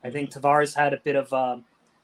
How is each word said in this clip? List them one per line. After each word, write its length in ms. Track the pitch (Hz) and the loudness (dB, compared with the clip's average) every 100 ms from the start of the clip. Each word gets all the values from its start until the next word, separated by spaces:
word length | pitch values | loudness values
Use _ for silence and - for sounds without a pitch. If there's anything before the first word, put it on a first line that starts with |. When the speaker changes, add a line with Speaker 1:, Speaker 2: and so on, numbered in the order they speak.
Speaker 1:
I 60 | 127 | -10
think 220 | 139 139 | -8 -8
Speaker 2:
Mm-hmm. 80 | 143 | -2
Speaker 1:
Tavares 360 | 139 147 147 - | 2 4 2 0
had 160 | 147 | 0
a 60 | 139 | 0
bit 180 | - 139 | -2 -2
of 160 | 135 | 0
a 300 | 131 127 123 - _ _ _ | 0 0 -2 -10 _ _ _